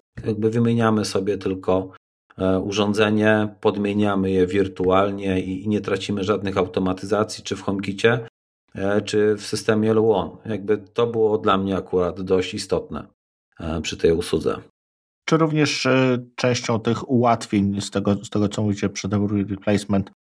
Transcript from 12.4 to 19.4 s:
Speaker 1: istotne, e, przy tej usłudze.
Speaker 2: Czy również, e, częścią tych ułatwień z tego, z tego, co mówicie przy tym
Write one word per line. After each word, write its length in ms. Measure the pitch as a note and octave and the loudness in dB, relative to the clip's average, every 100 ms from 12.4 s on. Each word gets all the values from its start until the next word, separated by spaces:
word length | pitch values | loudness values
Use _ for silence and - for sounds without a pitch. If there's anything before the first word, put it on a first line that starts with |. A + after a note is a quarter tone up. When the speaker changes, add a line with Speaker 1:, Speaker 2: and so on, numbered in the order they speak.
| F#2 | 0
Speaker 1:
istotne, 540 | G#2+ - E2+ - D#2 - _ _ _ _ - | -6 -2 -4 -4 -12 -14 _ _ _ _ -12
e, 220 | E2 E2 | -6 -6
przy 160 | D#2+ - | -6 0
tej 140 | F2 | 2
usłudze. 460 | E2 - D#2+ C2+ G#1 - _ _ _ _ _ - | 2 0 -2 -2 -4 -10 _ _ _ _ _ 0
Speaker 2:
Czy 120 | D#3+ | 2
również, 480 | D#3+ D3+ C#3+ - C3 | 2 2 0 0 2
e, 320 | C3 C3 B2 B2 - | 2 4 0 -4 -4
częścią 440 | B2+ B2 - A2+ | -2 0 -2 -2
tych 300 | A#2 A2+ - | 0 -2 0
ułatwień 720 | B2 A#2+ A2+ - G#2 G2 G2 | 2 4 2 0 0 2 0
z 100 | - | -4
tego, 240 | G2+ G2+ G2+ | -2 0 -2
z 140 | - | -2
tego, 200 | G#2 G#2 | -2 0
co 120 | G#2+ | 0
mówicie 280 | G#2+ G2+ G2 | -2 0 -2
przy 200 | - G2 | -4 -2
tym 400 | G#2 G2+ G#2 | 0 0 0